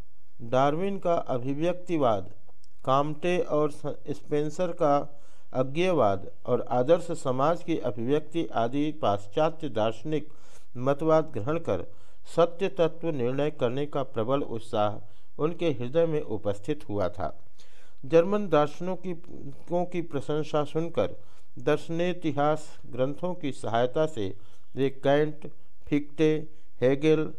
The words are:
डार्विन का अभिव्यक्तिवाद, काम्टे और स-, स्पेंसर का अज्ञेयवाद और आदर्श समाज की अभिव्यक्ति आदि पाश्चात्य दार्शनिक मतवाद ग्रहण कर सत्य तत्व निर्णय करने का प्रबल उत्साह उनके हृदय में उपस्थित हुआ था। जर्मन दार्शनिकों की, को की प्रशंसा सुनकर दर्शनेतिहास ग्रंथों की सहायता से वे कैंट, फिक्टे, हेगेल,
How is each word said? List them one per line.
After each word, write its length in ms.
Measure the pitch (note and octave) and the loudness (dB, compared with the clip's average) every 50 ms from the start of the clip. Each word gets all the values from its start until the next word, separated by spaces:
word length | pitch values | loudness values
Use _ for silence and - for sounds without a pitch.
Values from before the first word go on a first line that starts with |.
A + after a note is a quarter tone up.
| - - - - - - - - A#2 | -4 -4 -4 -4 -4 -4 -4 -4 -2
डार्विन 560 | A2+ B2 B2+ C#3 C#3+ D3 E3 F#3+ G3+ G3+ F#3+ | 0 2 4 4 4 2 2 0 -2 -2 0
का 160 | - F3 E3+ | 0 0 2
अभिव्यक्तिवाद, 1200 | - - - C3 A#2+ A#2+ C3+ C#3 D3 D#3+ F3 E3+ F3 F3 - E3+ D3+ C3+ A#2 G#2+ G2 F#2 - - - - - - - - - - - - | 2 0 0 -2 0 0 -2 -2 0 0 0 0 0 -2 -2 0 2 4 4 2 2 0 -2 -4 -4 -4 -4 -4 -4 -4 -4 -4 -2 0
काम्टे 540 | C3+ C3 C#3 C#3+ D#3 D3+ D3 - F3 F3+ F3 | 2 2 2 2 2 0 -2 0 0 0 0
और 320 | - - D3+ D3+ D3+ D3 | 0 0 2 2 2 0
स-, 260 | D3 - - C#3+ A#2+ - - D3 | 0 -2 -2 -4 -4 -4 -4 -4
स्पेंसर 560 | C#3 - - - D3+ D3 D3+ D#3 D3+ - F3+ | -4 -4 -2 -2 0 0 0 0 -2 -2 -2
का 540 | E3+ D#3+ - E3 C#3+ C#3+ C#3+ D3 D3+ - - - - - - - - - | -2 0 2 2 4 4 2 2 0 -4 -4 -4 -4 -4 -4 -4 -2 0
अज्ञेयवाद 800 | B2+ C3 C3+ C#3 D#3+ F3+ F#3 F3 C#3+ A2+ G2+ G2 G2 - - - - - | 0 0 0 0 0 2 2 4 4 4 4 2 2 -2 -4 -4 -4 0
और 140 | A#2+ B2 A#2+ | 0 0 0
आदर्श 500 | - - B2 B2 B2+ C#3+ E3+ F3+ - - | 0 0 2 2 4 6 4 4 4 0
समाज 520 | D#3+ - - C3+ B2+ C3 C#3 D#3 F3 E3 - | -2 -2 0 0 2 2 2 2 2 0 0
की 160 | E3+ D#3+ - | -2 -2 0
अभिव्यक्ति 680 | - C#3 G#2 A#2 A2+ B2+ D3 D#3 D3+ - - E3+ D#3+ | 0 -2 -2 0 0 0 0 0 0 0 -2 -2 -2
आदि 460 | - A#2 A2+ A2+ A#2 C3 C#3+ D3 D#3 C#3+ | 0 0 0 0 2 0 0 -2 -2 -2
पाश्चात्य 760 | G2+ A#2+ G#2 G2+ G2 G2 - - D#3 D#3 E3+ E3 - D#3 C3+ | 0 0 2 2 0 -2 -2 0 0 0 0 0 -2 -2 -2
दार्शनिक 600 | G#2 G#2+ G#2+ A2+ A2 - - D#3 D#3 D3 G3 - - - - - - - - - - | 0 0 0 0 0 -2 -2 -2 -2 -2 -2 -2 -4 -4 -4 -4 -4 -4 -4 -4 -4
मतवाद 480 | B2 B2+ C3+ C#3+ C#3 D#3+ D#3+ D#3 D#3+ D#3 | 0 0 0 0 2 4 4 4 4 4
ग्रहण 340 | D#3+ - A2 G2 C3+ D#3 D#3+ | 2 -2 -2 0 0 0 0
कर 440 | - A#2+ G2 F2+ - - - - - - - - - - - | 0 0 0 0 0 -4 -4 -4 -4 -4 -4 -4 -4 0 2
सत्य 320 | E3 E3+ E3+ E3+ - G3 F#3 | 4 4 4 2 0 -2 0
तत्व 420 | - - E3 D#3+ D#3+ - D#3+ E3 | 2 2 2 2 2 0 -2 -2
निर्णय 400 | D#3 C3 A#2 B2 C3 C#3 D3 D#3 | 0 0 0 0 0 0 0 0
करने 360 | D3+ - C3 A#2 B2 C#3 D3 | 0 0 0 0 0 0 -2
का 160 | G#2+ G2+ C#3+ B2+ | -2 -2 -2 -2
प्रबल 380 | C3 - A#2 G#2+ A#2+ C3+ C#3+ | -2 -2 -2 0 0 0 0
उत्साह 720 | - - A2+ A2 - - - G#2+ G#2 G#2 G#2 G#2 - - - - - - - - D3 | 0 -2 -2 -4 -2 -2 0 2 2 2 2 -2 -4 -4 -4 -4 -4 -4 -2 0 0
उनके 280 | E3 F3 E3+ F3 E3 | 0 0 0 0 0
हृदय 360 | C3+ B2 B2 B2 C3+ E3 E3+ | 0 0 -2 0 2 2 2
में 140 | E3 D#3 D3+ | 4 2 0
उपस्थित 680 | - - A2+ G2 - G#2 G2 G2 - D3+ D3 - - - | 0 -2 -2 0 0 0 0 0 -2 -2 -2 -2 -2 -2
हुआ 200 | G#2 G2+ F#2 E2+ | 0 0 0 0
था। 360 | - F#2+ E2 C#2+ - - - - - - - - - - - - - - - | 0 -2 -2 -2 -2 -2 -2 -4 -4 -4 -4 -4 -4 -4 -4 -4 -4 -4 0
जर्मन 440 | C3 D3+ E3 E3+ G3 G#3 G#3 G#3 F3 | 4 6 6 6 6 2 0 2 2
दार्शनिकों 480 | D#3 D3 D3 D3 - - F3 F3+ F#3 | 4 4 4 2 0 -2 -2 -2 -2
की, 180 | - - F#3 E3+ D#3+ - - D3+ C3+ C3+ C#3 | -2 -2 -2 -4 -4 -4 -4 -4 -4 -4 -4
को 340 | C3+ - - - E3+ F3 F3+ | -4 -4 -2 -2 0 0 0
की 180 | F3 - F3 E3 | 0 -2 -2 -2
प्रशंसा 600 | E3+ D3 C3+ - - D3+ D#3 D3 - - D3+ D3 | -2 -2 -2 -2 0 0 0 0 0 0 0 0
सुनकर 520 | - - D#3+ E3 E3 - B2 F#2+ E2+ - - - - - - - - - B2 | 0 0 -2 -2 0 0 0 0 0 -2 -4 -4 -4 -4 -4 -4 -4 -4 -2
दर्शनेतिहास 1200 | B2 D3 D3+ D3+ - - E3 E3+ F3 F3+ E3+ F3 - D#3+ B2+ C#3+ C#3+ D3+ D#3 D#3 - - - - - | 0 0 0 0 0 -2 -2 0 0 0 0 0 -2 -2 0 2 2 2 2 0 -2 -4 -4 -4 -4
ग्रंथों 480 | C#3+ B2 A#2+ C3 C#3 C#3+ C#3+ F3 F3+ E3+ | -4 -2 0 0 0 0 -2 -2 -2 -2
की 180 | - D#3 C3+ B2 | -2 -2 -2 -2
सहायता 540 | - - A2 A2 A#2 B2+ B2+ B2 D#3 D#3 | -2 -2 0 2 2 2 2 2 2 0
से 280 | D#3 - A#2 G2 F#2+ - - - - - - - - - | 0 0 -2 -2 -2 -2 -4 -4 -4 -4 -4 -4 -4 -2
वे 140 | B2 C#3 C3+ | 0 0 0
कैंट, 600 | G#2 G2 F#2 C#3 C#3+ D3 D3+ D#3 D#3 D3+ - D3 - - - - - - - | 0 0 2 2 4 4 2 0 0 -2 -4 -4 -4 -4 -4 -4 -4 -4 -2
फिक्टे, 600 | - D3+ D3 D3 D3 - - D#3+ D#3 D#3 D3+ D#3 D3+ - - - - - - | 0 0 0 0 -2 0 2 2 4 4 2 0 -2 -4 -4 -4 -4 -2 2
हेगेल, 520 | B2 B2+ C#3 C#3 D3 D#3 D#3 D#3 D#3 - - | 2 2 4 4 4 4 4 4 2 0 -2